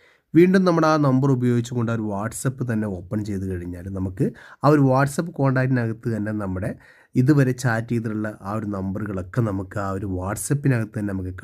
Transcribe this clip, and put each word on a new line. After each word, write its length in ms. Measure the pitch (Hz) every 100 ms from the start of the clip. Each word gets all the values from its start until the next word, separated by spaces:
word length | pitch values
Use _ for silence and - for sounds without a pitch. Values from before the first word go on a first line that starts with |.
| _ _ _
വീണ്ടും 280 | 156 185 196
നമ്മുടെ 220 | 185 165 156
ആ 100 | 156
നമ്പർ 320 | 143 131 143
ഉപയോഗിച്ചുകൊണ്ട് 600 | 127 123 120 120 123 113
ആ 20 |
ഒരു 80 | 113
WhatsApp 680 | 107 98 110 - 135 131 123
തന്നെ 140 | 107 107
ഓപ്പൺ 360 | 90 92 107
ചെയ്ത് 200 | 107 98 95
കഴിഞ്ഞാൽ 380 | 90 87 90 95
നമുക്ക് 380 | 95 95 95 202 - - -
ആ 40 | 143
ഒരു 120 | 151
WhatsApp 500 | 135 131 139 - 170
കോൺടാക്റ്റിനകത്ത് 840 | 156 135 131 131 127 113 113 123 107
തന്നെ 160 | 104
നമ്മുടെ 380 | 107 98 92 98 - - _ _
ഇതുവരെ 380 | 127 131 143 127
ചാറ്റ് 360 | 127 127 113 117
ചെയ്തിട്ടുള്ള 500 | 117 113 107 107 -
ആ 100 | 98
ഒരു 140 | 107 104
നമ്പറുകളൊക്കെ 720 | 98 98 101 104 95 92 127
നമുക്ക് 380 | 113 98 95 104
ആ 120 | 98
ഒരു 160 | 95 101
WhatsApp-ിനകത്ത് 920 | 92 95 113 - 143 143 120 107 110
തന്നെ 140 | 101
നമുക്ക് 220 | 95 92 92